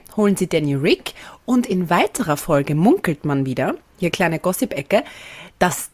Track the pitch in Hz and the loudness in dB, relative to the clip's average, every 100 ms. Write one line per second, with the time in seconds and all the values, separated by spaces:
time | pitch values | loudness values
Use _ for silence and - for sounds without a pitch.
0 | - - 208 190 185 165 147 139 165 370 | -2 0 2 2 0 0 0 0 2 0
1 | - - - - - 247 240 185 175 175 | -2 -14 -18 -12 -2 0 2 0 2 2
2 | 392 - 185 147 - 147 139 151 202 381 | 2 -2 -2 -2 0 0 2 2 4 4
3 | - 143 147 139 135 127 151 339 _ _ | 2 -4 -2 -2 -2 -2 -2 -4 _ _
4 | 170 - 170 160 185 185 262 - - 208 | -4 0 0 0 -2 -2 -4 -4 0 0
5 | - - - - - - 90 - - | 0 -10 -20 -20 -20 -2 0 0 -8